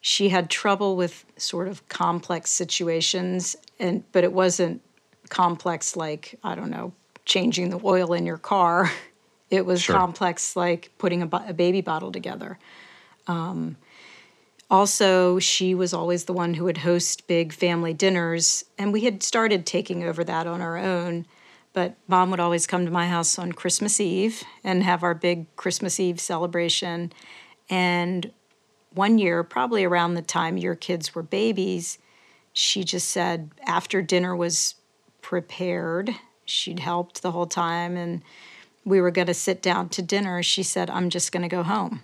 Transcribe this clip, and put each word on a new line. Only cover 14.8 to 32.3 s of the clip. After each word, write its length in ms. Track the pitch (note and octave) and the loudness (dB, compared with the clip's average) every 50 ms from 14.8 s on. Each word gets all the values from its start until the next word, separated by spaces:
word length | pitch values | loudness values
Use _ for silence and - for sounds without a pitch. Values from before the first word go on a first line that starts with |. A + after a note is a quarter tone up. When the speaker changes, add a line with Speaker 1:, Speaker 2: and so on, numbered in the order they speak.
| G3+ G3 - - G#3 F#3+ F#3 F#3 F3+ F3+ F3+ F#3 | 6 6 4 4 6 6 8 8 6 6 4 4
Speaker 1:
she 360 | F#3 - - - F#3 F#3 F#3 | 2 2 2 2 2 2 2
was 160 | F3+ F#3 F3 F3+ | 2 0 0 0
always 300 | E3+ E3+ E3+ F3 F3 F3 | -2 0 0 0 0 -2
the 80 | - | -2
one 220 | F#3 F#3 F3 E3+ E3+ | -2 -2 0 0 -2
who 100 | D#3 E3+ | 0 0
would 140 | F3+ E3 D#3+ | -2 -2 0
host 500 | C#3+ F3 F3 F3 F3 - - - - - | 2 2 2 2 2 -2 -4 -4 -2 0
big 240 | F3 E3+ E3+ D#3+ | 2 2 2 0
family 400 | D#3 - - F3 F3 E3+ E3+ E3 | -2 0 0 0 2 0 -2 -2
dinners, 720 | E3 D#3 G3 F#3+ F#3 F3 E3+ E3 E3 E3+ E3 - - - - _ _ - | 0 2 2 2 4 2 0 0 0 0 0 0 0 -2 -6 _ _ -4
and 140 | G3+ G#3 | -2 0
we 100 | G#3 A3 | 0 2
had 200 | A3+ B3 G3+ F#3+ | 0 0 -2 -2
started 420 | - - - A#3 A3+ A3 G#3 F#3 D#3+ | -6 -2 0 2 2 4 2 0 0
taking 380 | - - E3+ D3+ - F3+ F3 | -2 -2 -2 -2 -2 -6 -4
over 220 | F3 E3+ D#3+ E3 E3+ | -4 -4 -4 -4 -4
that 240 | E3 E3+ D#3+ E3 E3+ | -2 -2 -4 -4 -4
on 120 | E3+ F3 | -6 -6
our 160 | F3+ E3 E3 | -6 -6 -6
own. 500 | F3 F#3 F#3+ F#3 F3 F3 F3 E3+ E3+ E3 _ _ _ _ - - _ _ _ | -4 -2 -2 -2 -2 -2 -2 -4 -6 -6 _ _ _ _ -20 -20 _ _ _
But 220 | _ F#3+ F3 F3 - _ _ - | _ -2 -2 -2 -4 _ _ 2
Mom 220 | F#3+ F#3 F#3 F#3 | 4 4 4 4
would 80 | F#3+ F3 | 2 0
always 260 | F3 F3 F3 E3+ E3+ | 0 0 2 0 0
come 180 | - - F3+ F3+ | 0 0 0 0
to 60 | E3+ | 2
my 160 | E3+ F3 F3 | 2 0 2
house 320 | F3 F3+ E3+ E3+ F3 - - | 2 0 0 0 0 -2 -2
on 140 | F3 F3 | -4 -8
Christmas 480 | E3+ - - F#3 F3 - G#3 G#3 - - | -8 -4 -2 -2 0 0 0 0 0 0
Eve 420 | G#3 F3 F3+ F#3 G3 A3+ A3 - - - - - _ | 0 0 2 2 0 0 -2 -4 -14 -18 -20 -10 _
and 180 | G3 F#3 F3+ | 0 2 2
have 220 | G3 F3+ F3+ E3+ F3 | 4 4 2 2 2
our 100 | F3 E3+ | 0 0
big 400 | D#3+ - F3 F3 E3+ D#3+ - _ | 2 0 0 0 0 -4 -12 _
Christmas 460 | - - F#3 F3 - - F#3 - - | -6 -4 -4 -4 -2 -4 -4 -2 0
Eve 180 | F#3+ F3+ F3 E3+ | 0 0 -2 -2
celebration. 920 | - - F#3 D#3+ F3 F3 E3+ F3 E3+ E3+ E3 - - F3+ E3+ E3+ E3+ E3+ - - - - - - - - - _ _ - | -4 -4 -4 -2 -2 -2 0 0 0 0 0 -2 -2 -4 -4 -4 -6 -6 -8 -14 -20 -20 -20 -20 -20 -20 -20 _ _ -4
And 640 | F#3+ F#3 F3+ F3+ F3 F3 F3 F3 F#3 F3+ E3+ - - _ _ _ _ _ _ _ _ _ _ _ | 0 2 2 2 2 2 0 0 -2 -2 -4 -6 -12 _ _ _ _ _ _ _ _ _ _ _
one 260 | - F3 G3 G#3 A3+ A3 | -2 0 2 4 4 6
year, 260 | G3+ F3 E3+ E3+ E3+ | 4 4 2 2 -2
probably 400 | - - - B3 B3 A#3 G#3 F#3+ | -2 -2 -2 0 0 2 2 2
around 300 | F3+ F3 F3 E3+ E3+ F3 | 2 2 2 2 2 0
the 80 | E3+ | -2
time 340 | E3 - - - E3+ E3 F3+ | -4 -4 -2 -2 -2 0 -2
your 180 | F#3 F3 F3 E3+ | -2 -2 -4 -4
kids 400 | E3 - - F3+ E3+ D#3 - - | -4 -4 -4 -4 -4 -4 -6 -8
were 80 | E3+ | -8
babies, 760 | E3 D#3 - G3 G#3+ A3+ A3 F#3 F#3 G3 F#3 F3 E3 - - - _ _ _ _ _ _ | -6 -4 -2 0 0 0 0 0 -2 -2 -2 -4 -6 -8 -10 -12 _ _ _ _ _ _